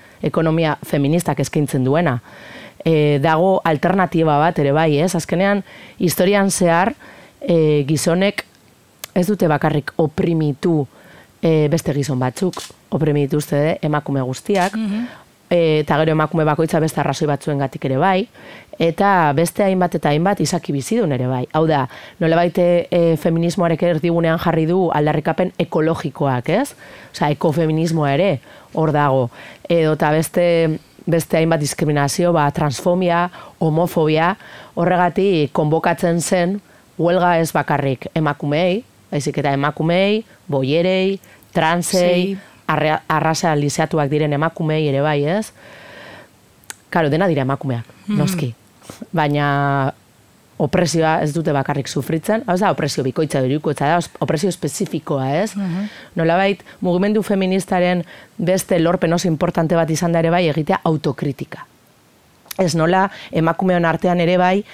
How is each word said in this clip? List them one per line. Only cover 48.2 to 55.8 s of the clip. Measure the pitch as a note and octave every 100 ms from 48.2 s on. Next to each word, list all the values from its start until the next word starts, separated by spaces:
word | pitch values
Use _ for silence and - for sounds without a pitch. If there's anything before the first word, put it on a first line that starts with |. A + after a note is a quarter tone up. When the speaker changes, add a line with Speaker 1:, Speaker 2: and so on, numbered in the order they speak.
| - F#3 C3+ A2+ _ _ - - -
Speaker 1:
Baina | E3+ D3+ D3 C#3+ C#3+ C#3+ C#3 C3+ - _ _ _ _ _ -
opresioa | D3+ F3+ E3 E3 D#3+ D#3+
ez | D3+
dute | D3+ D#3+
bakarrik | C#3+ C3+ C#3+ -
sufritzen, | - B2 D#3+ - E4 D#4
hau | F3+
da, | G3+
opresio | - D#3 -
bikoitza | C3 B2+ D#3 C#3
edo | B2+
hirukoitza | D3 D#3 D3 C#3
da, | E3+
os-, | E3+ -
opresio | C#3+ E3 F#3+
espezifikoa, | E3+ D3+ - F#3+ D#3+ - C#3+ C3 D3+
ez? | G#3+ G3+
Speaker 2:
Mhm. | F#3+ E3+